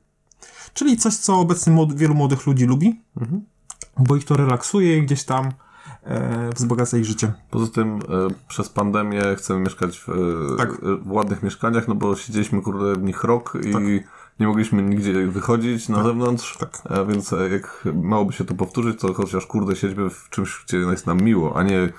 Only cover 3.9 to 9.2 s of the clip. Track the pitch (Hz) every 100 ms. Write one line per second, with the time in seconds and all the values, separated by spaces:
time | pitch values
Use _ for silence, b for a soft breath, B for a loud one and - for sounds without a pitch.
3.9 | - 127 143 - 139 139 123 - 202 175
4.9 | 160 139 139 - 131 135 131 B B B
5.9 | 117 - 123 123 117 120 120 120 120 120
6.9 | 120 110 107 110 - - 113 113 117 110
7.9 | 107 - 92 95 92 - - 101 - 104
8.9 | 104 104 101